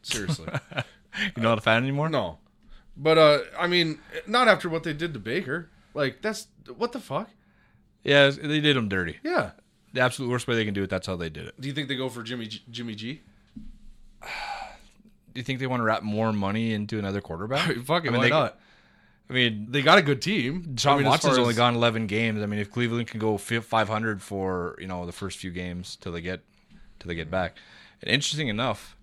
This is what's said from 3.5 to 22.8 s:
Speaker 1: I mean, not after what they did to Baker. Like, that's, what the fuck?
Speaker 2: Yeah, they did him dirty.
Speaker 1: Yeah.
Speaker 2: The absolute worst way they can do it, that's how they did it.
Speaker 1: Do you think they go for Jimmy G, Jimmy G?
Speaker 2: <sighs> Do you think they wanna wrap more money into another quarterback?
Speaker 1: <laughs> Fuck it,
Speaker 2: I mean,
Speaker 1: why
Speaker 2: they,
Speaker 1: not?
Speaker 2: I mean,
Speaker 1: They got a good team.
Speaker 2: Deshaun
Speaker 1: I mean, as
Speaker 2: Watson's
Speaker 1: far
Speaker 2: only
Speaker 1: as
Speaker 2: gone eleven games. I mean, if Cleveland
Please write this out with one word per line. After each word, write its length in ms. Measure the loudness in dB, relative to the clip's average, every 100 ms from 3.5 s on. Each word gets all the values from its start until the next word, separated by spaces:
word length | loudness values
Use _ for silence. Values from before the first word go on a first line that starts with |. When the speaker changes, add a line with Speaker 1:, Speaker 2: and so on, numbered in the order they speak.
| -4
Speaker 1:
I 80 | 2
mean, 320 | 2 2 -2 -10 -14 -2
not 220 | 4 6
after 200 | 6 2
what 140 | -4
they 120 | -4
did 200 | -4 -6
to 60 | -6
Baker. 500 | -4 -4 -2 -6 -8 _ _
Like, 280 | -2 -2 -2
that's, 260 | -6 -6 -12 _ -20 -6
what 160 | -4
the 80 | -4
fuck? 300 | -4 -6 -6 _ _ _ _ _ _ _
Speaker 2:
Yeah, 260 | 4 8 8
they 300 | 4 -2 2
did 160 | 4 4
him 140 | 2
dirty. 300 | 0 -2 -4
Speaker 1:
Yeah. 280 | -2 -2 -2 -8 _ _ _
Speaker 2:
The 80 | 0
absolute 280 | 0 0 -2
worst 160 | -2 0
way 100 | 0
they 100 | 0
can 80 |
do 100 | 0
it, 60 | -2
that's 180 | -2 -2
how 80 | -6
they 140 | -6
did 160 | -8 -14
it. 160 | -10
Speaker 1:
Do 80 | -8
you 40 |
think 140 | -6 -6
they 80 | -4
go 140 | -4
for 120 | -6
Jimmy 260 | -8 -8 -8
G, 160 | -12 -14
Jimmy 260 | -10 -10 -8
G? 260 | -10 -12 -16 _ _ -16 -16 -16 -20 -20 -20 -20
Speaker 2:
<sighs> 0 |
Do 60 | -14 -10 -10 -10 -14 -18 -20 _ -20 _ _ -12
you 40 |
think 160 | -8 -4
they 80 | -2
wanna 160 | 0
wrap 200 | 2 2
more 300 | 0 0 0
money 400 | 0 0 0 0
into 260 | -2 -4 -4
another 220 | -2 -4
quarterback? 540 | -6 -8 -4 -2 -2 -4
Speaker 1:
<laughs> 100 | -2
Fuck 180 | -2
it, 60 | 0
Speaker 2:
I 20 |
mean, 60 | 2
Speaker 1:
why 60 | 4
Speaker 2:
they, 40 |
Speaker 1:
not? 300 | 4 2 -4 _ _ _ _ _ _ _
Speaker 2:
I 40 |
mean, 340 | 0 2 0 -4
Speaker 1:
They 120 | 0
got 160 | 6 6
a 40 |
good 200 | 6 0
team. 420 | 0 -2 -2 -4 -6 -2
Speaker 2:
Deshaun 160 | 2
Speaker 1:
I 60 | 4
mean, 80 | 4
as 60 |
Speaker 2:
Watson's 240 | 4 4 4
Speaker 1:
far 40 |
Speaker 2:
only 120 | 4
Speaker 1:
as 60 | 4
Speaker 2:
gone 180 | 4 4
eleven 320 | 2 2 0
games. 360 | 0 0 -2
I 20 | -2
mean, 140 | -4
if 100 | -4
Cleveland 380 | -2